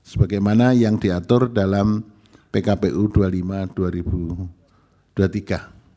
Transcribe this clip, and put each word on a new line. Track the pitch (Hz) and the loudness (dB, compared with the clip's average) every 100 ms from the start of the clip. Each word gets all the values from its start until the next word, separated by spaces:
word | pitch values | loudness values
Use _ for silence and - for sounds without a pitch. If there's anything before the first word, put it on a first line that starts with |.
Sebagaimana | - - 90 101 101 107 123 | -8 -2 0 2 2 4 4
yang | 123 110 107 | 4 2 2
diatur | 101 87 87 120 123 | 0 -2 2 2 2
dalam | 117 98 101 101 107 107 _ _ - _ | 0 0 2 0 -2 -6 _ _ -20 _
P | 104 104 | -2 0
K | |
P | 98 98 | 0 0
U | 85 104 | 0 0
dua | 104 95 | 2 2
puluh | 92 | 0
lima | 90 98 92 | -4 -6 -6
dua | - 92 | -4 -4
ribu | 87 87 87 82 87 90 - _ _ _ _ _ | -4 -6 -6 -6 -8 -10 -14 _ _ _ _ _
dua | |
puluh | - 95 | -2 0
tiga. | 107 98 90 - - _ | -2 -4 -6 -6 -20 _